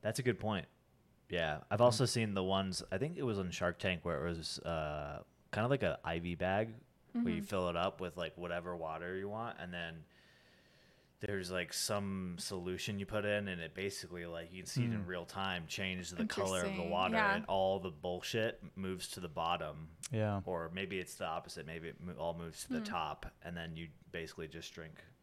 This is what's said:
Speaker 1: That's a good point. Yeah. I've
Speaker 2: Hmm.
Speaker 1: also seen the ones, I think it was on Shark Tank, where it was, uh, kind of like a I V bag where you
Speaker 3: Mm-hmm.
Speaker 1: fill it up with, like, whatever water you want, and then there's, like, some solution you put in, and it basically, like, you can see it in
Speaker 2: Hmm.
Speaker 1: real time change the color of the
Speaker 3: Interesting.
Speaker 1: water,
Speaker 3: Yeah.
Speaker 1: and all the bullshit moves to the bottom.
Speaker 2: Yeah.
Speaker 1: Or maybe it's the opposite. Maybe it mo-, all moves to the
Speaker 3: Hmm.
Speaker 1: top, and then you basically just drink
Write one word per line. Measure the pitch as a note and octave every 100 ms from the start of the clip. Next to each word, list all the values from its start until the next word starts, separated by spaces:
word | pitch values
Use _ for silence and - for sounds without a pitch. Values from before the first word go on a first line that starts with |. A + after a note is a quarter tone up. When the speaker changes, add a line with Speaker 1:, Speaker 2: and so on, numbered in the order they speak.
Speaker 1:
That's | G#2+ A2+
a |
good | B2 G2+
point. | G#2+ G2+ D2+ - _ - - - _
Yeah. | E2+ D#2+ D2+ -
I've | G#2
Speaker 2:
Hmm. |
Speaker 1:
also | A#2+ A#2 B2
seen | A#2+ A2
the | G2
ones, | F#2 F#2+ F#2+ F2+ -
I | F#2+
think | C#3+ F3
it |
was | C3 G2+
on | F2+
Shark | E2+ F2 F2
Tank, | G2 F2
where | F2 D#2
it | D#2+
was, | E2 D#2 -
uh, | - E2 D2+ D2+ D2 - - _ -
kind | - A#2
of |
like | C3+
a | G#2 C#2+
I | - E2+
V | F2 F2
bag | F2+ G2 A2+ A2+ - _ -
where | A#3+ A#3
you | G#3+
Speaker 3:
Mm-hmm. |
Speaker 1:
fill | G2+ G2 F2
it | E2+
up | F#2 -
with, | F#2 E2+
like, | E2 D#2
whatever | F2 F2 F2
water | F2 D#2+ D#2+ F2
you | F#2+ G2
want, | G#2+ A#2 -
and | F2
then | F2 E2+ E2 D2+ - - - - - - - - - - _
there's, | G2+ G2+ F2+
like, | F#2 F2
some | - - G#2 G2+ F#2+ F#2 F2
solution | - F#2+ F2+ F#2 - G2+
you |
put | G2 G#2+
in, | G#2 G#2 G2+
and | F2+
it | E2
basically, | E2 G2 - F2 F2
like, | E2+ E2 E2+
you | F2+
can | F2
see | -
it | A#2+
in | A2
Speaker 2:
Hmm. | F2+
Speaker 1:
real | F2+ E2+
time | - F#2+ F2+ D#2+
change | - F#2+ F#2 F2
the | F2 A2
color | - G2 F#2
of | F2+
the |
Speaker 3:
Interesting. | - E2+
Speaker 1:
water, | F2+ F#2 A3+
Speaker 3:
Yeah. | G#3
Speaker 1:
and | G3+ G#3+
all | F#3+ F#3+ G3
the | F3+
bullshit | D3+ F2+ F2+ - A#2 A2 - F2+ -
moves | F#2+ F#2 -
to | -
the | F2+
bottom. | D#2 E2 F2 D#2 D2+ D#2+ E2 -
Speaker 2:
Yeah. | A2 G#2+ G2+
Speaker 1:
Or | F2+ F2 E2
maybe | F2+ F#2+ F#2+
it's | F2+ -
the | F2+
opposite. | E2 - - E2
Maybe | E2 E2
it | -
mo-, | F2 E2+
all | E2+
moves | E2 E2+ D#2 -
to |
the | B3
Speaker 3:
Hmm. |
Speaker 1:
top, | G#3+ F2+ D#2 D2 - -
and | - F2
then | E2 D#2+
you | E2 - -
basically | E2+ D#2+ - D#2+
just | D#2+ -
drink | - D#2+ D#2 - -